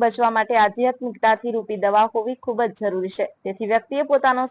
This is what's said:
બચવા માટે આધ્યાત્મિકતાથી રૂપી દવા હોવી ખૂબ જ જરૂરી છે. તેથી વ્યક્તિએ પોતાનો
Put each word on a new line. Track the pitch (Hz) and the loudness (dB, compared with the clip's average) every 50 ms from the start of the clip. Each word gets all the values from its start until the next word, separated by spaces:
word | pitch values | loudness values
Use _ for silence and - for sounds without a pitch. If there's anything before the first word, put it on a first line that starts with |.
| 240 | 0
બચવા | 226 214 240 240 226 226 | 0 0 2 0 2 2
માટે | 220 214 226 240 220 | 0 0 2 4 4
આધ્યાત્મિકતાથી | 214 202 208 240 247 262 262 254 254 240 208 - - 220 220 214 - 240 226 | 4 2 2 0 0 0 0 -2 -6 -10 -4 0 2 2 2 2 -2 -4 -4
રૂપી | 226 196 - 214 190 | -4 -4 -6 -4 -2
દવા | 196 202 208 214 220 220 - | 0 2 4 4 2 2 0
હોવી | 233 214 247 254 - - | -4 -4 -4 -6 -8 -6
ખૂબ | 247 226 226 | -6 -2 -2
જ | 233 214 196 - | -2 -2 -4 -4
જરૂરી | 214 202 185 185 185 190 - | -4 -4 -2 -4 -4 -4 -4
છે. | - - - - _ - | -4 -6 -6 -6 _ -10
તેથી | 190 190 190 226 202 | -10 -8 -6 -2 -2
વ્યક્તિએ | 226 226 226 - 277 285 302 277 | -2 -2 -2 -2 -4 -4 -2 0
પોતાનો | 294 262 277 262 254 254 262 254 | 0 2 2 2 0 0 -2 -4